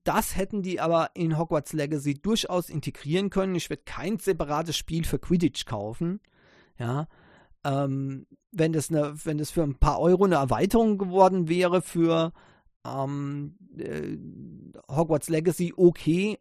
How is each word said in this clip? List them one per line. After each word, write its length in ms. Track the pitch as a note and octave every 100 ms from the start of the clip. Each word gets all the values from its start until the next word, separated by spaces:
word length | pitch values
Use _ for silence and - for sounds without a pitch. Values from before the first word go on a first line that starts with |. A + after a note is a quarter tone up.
das 320 | - F3 - F3+
hätten 260 | G3 G#3
die 160 | F#3 F3
aber 300 | E3 E3 D#3
in 240 | - E3 D#3+
Hogwarts 340 | E3 D#3+ -
Legacy 420 | D#3 D3 D3+ C#3+
durchaus 540 | C#3 G3 A3 - F3+ -
integrieren 640 | D3 C#3+ - C#3 F3 G3+
können. 240 | G3 F#3+
Ich 160 | F3 -
werde 140 | D3+ -
kein 320 | - E3+ A3
separates 580 | - E3+ D3 F3+ E3 C#3+
Spiel 280 | - D#3+
für 140 | D#3+ C#3
Quidditch 460 | - E3 E3 -
kaufen. 560 | - G#2+ G#2 B2 E3 G3+ - _ _ _ _ -
Ja, 300 | A#2 C3 D#3+ _ - - _ _
ähm, 600 | C#3+ C#3 C#3 C3+ C3+ C3+ - _ _
wenn 220 | - D#3+
das 180 | D#3+ -
ne, 240 | D#3+ D3 D3+
wenn 140 | D#3+ D3+
das 140 | D3+
für 100 | -
ein 160 | D3 C3
paar 220 | D#3 F#2+
Euro 240 | E3 F3+
eine 120 | G3 D#3+
Erweiterung 600 | C3+ A2+ F#3+ A3+ A3 G3+
geworden 500 | F#3+ F#3 F#3 F#3 D#3+
wäre 340 | F3 F3+ F3+
für, 500 | - E3+ E3 E3 E3 - - _ _ _
ähm, 720 | A#2+ C3 C3+ C#3+ C#3+ C#3+ D3 F3+ F#3 -
äh, 400 | - - G2+ G#2 - - C#3 - - - -
Hogwarts 400 | C#3 E3 D3+ -
Legacy, 460 | D#3 E3 - F3 -
okay, 640 | F3 - - F3 G3+ G3+